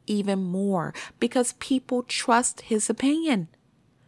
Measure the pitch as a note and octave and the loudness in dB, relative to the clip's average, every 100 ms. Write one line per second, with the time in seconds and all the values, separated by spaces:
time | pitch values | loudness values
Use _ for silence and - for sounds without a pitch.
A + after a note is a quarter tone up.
0 | - G#3 G3 G3 F#3 F3+ G3+ F#3 D3+ - | -4 -2 0 0 0 0 0 0 -2 -6
1 | - - A#3+ C4 A#3+ - - C4 - B3 | -14 -4 0 2 0 -2 -2 -2 0 -4
2 | B3 - - A#3 B3 - - G#3+ - A#3 | -2 -4 2 2 2 -4 -2 -2 0 0
3 | C4+ D#4 D#4+ A3 D#3+ _ _ _ _ _ | 2 2 2 0 -2 _ _ _ _ _